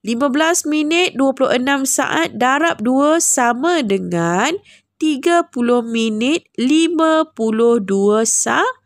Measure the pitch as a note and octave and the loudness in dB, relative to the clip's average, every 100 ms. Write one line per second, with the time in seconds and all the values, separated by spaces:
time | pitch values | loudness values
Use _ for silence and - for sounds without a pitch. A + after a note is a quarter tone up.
0 | G3+ A#3 C#4+ C4+ D#4+ E4+ D4+ D4+ D4+ E4+ | -4 -2 0 0 0 0 -2 -2 0 0
1 | F4+ - C4+ C4 C4 B3+ B3+ C#4 C4+ - | 0 0 0 0 0 0 0 -2 -2 -2
2 | C4 - E4 G#3+ B3 C#4 E4 - A3 C4 | -2 -2 -4 -2 0 2 0 -2 0 2
3 | D4 E4 - - A#3+ A#3+ D#4+ F4 A3+ G3 | 2 2 0 0 0 0 0 0 0 -2
4 | F3+ E3+ E3+ F3+ C4 G4 - - _ _ | -2 -2 0 0 -2 -4 -10 -20 _ _
5 | D#4 C#4 E4+ E4+ E4+ B3 A#3+ A#3+ A#3 A3+ | -2 0 2 0 0 -4 0 0 0 -2
6 | A3+ G#3+ B3 D#4+ _ - B3 D#4 E4 E4 | -2 0 -2 -2 _ -4 0 2 2 2
7 | D#4+ D#4+ D#4 - A3 A3 A#3 A#3 F#3+ G3 | 2 2 -2 -2 -2 2 2 2 0 0
8 | G3+ G#3+ A3+ - A#3 B3 A4+ B4+ | 2 2 0 -2 0 0 0 -4